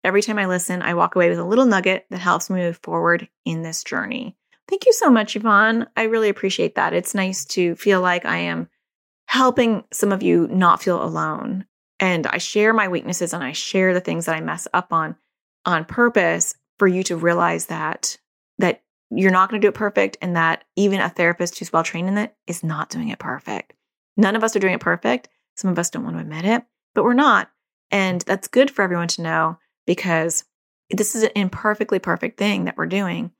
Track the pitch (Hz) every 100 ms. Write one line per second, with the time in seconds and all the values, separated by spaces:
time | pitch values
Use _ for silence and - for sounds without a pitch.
0 | 180 196 208 214 190 180 - 180 - 170
1 | 175 185 175 170 175 226 262 190 185 185
2 | _ 185 180 175 - 185 175 170 - 165
3 | 165 170 175 _ - 165 165 165 - -
4 | 143 - - - _ _ - 392 508 440
5 | 302 233 208 208 220 202 220 226 233 -
6 | 226 226 214 202 190 - 170 - 156 170
7 | 180 202 190 185 - - 175 170 208 190
8 | 180 175 - 170 170 170 170 _ _ _
9 | _ _ - 247 262 254 233 214 - -
10 | 202 196 196 170 165 185 180 - - 175
11 | 170 160 156 151 - 190 - _ _ _
12 | 190 175 147 - - 214 214 220 196 180
13 | - 175 175 175 131 156 - 196 185 180
14 | 180 165 170 160 160 165 - 170 180 165
15 | 156 170 _ _ _ _ - 165 165 -
16 | 240 226 170 170 - - _ _ 196 180
17 | 185 170 170 170 170 170 - 165 156 -
18 | - - _ _ _ - 180 - _ _
19 | _ - 190 185 190 214 208 208 208 208
20 | 196 - 180 170 160 165 _ - 202 190
21 | 175 - 170 175 175 - 180 165 165 170
22 | 180 202 214 _ - 170 160 156 151 165
23 | 160 - - 139 - 98 - _ _ _
24 | _ - 202 220 220 220 190 - - 175
25 | 226 247 - _ _ - 190 175 170 -
26 | 156 160 156 156 185 240 _ _ _ -
27 | 214 247 285 202 - _ _ _ _ 202
28 | 190 180 - 190 - - 277 - 185 175
29 | 170 - 165 160 160 165 _ _ - 180
30 | 185 160 165 - _ _ _ _ _ -
31 | 214 233 220 208 185 - 214 214 214 196
32 | 185 175 - - 202 196 180 - 165 190
33 | 190 170 175 _